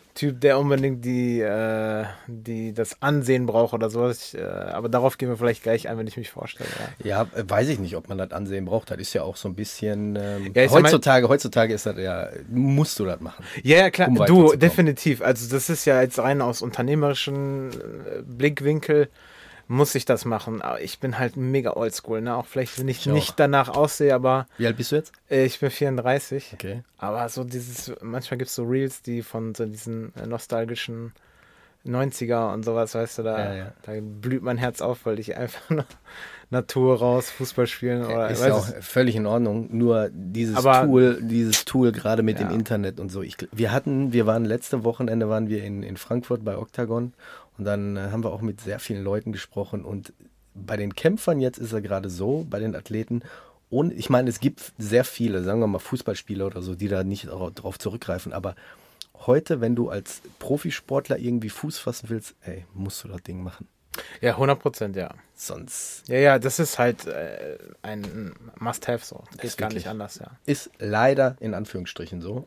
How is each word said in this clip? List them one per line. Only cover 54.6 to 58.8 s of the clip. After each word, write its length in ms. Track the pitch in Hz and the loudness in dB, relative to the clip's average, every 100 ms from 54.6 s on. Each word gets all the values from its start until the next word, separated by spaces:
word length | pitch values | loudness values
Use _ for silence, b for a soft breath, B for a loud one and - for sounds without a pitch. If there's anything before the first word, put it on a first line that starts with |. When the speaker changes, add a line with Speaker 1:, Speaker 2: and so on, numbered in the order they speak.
| - - | -16 -10
Speaker 2:
sehr 260 | 107 117 | 2 2
viele, 380 | - - 117 95 | 2 -2 -2 0
sagen 160 | 90 113 | 0 0
wir 60 | 107 | 0
mal 140 | 92 | -2
Fußballspieler 640 | - 127 - 101 - 98 98 | -4 -6 -4 -6 -6 -6 -4
oder 160 | 92 | -6
so, 140 | 92 90 | -8 -4
die 120 | 101 | -2
da 160 | 95 | 0
nicht 220 | 95 98 - | -2 -4 -8
dra-, 220 | 92 90 | -8 -8
drauf 300 | - 98 - | -8 -12 -8
zurückgreifen, 520 | 104 113 - 92 - | -8 -8 -6 -8 -6
aber 200 | 95 95 - B B | -8 -8 -10 B B